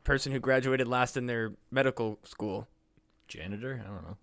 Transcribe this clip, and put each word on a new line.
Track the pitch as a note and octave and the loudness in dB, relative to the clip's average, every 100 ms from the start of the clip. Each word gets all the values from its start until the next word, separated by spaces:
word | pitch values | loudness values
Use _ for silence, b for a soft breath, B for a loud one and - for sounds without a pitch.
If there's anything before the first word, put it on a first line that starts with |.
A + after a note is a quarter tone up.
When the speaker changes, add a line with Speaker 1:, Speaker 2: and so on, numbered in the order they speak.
Speaker 1:
person | - C3+ C#3+ | 2 2 2
who | C3+ | 0
graduated | B2 C3 C3 C3 A#2+ | 4 4 4 2 4
last | B2 B2+ C#3 | 2 2 0
in | B2 | -2
their | A#2 A2 - _ | -2 -4 -6 _
medical | B2+ C3+ - A2+ G#2+ | 2 2 2 -2 -4
school? | - - G#2+ G2 A2 _ _ _ _ _ - | -12 -8 -4 -4 -8 _ _ _ _ _ -18
Speaker 2:
Janitor? | - E2+ G#2 B2 C3 G2 | -12 -8 -8 -8 -8 -10
I | |
don't | G2 | -12
know. | D#2+ F#2+ | -12 -14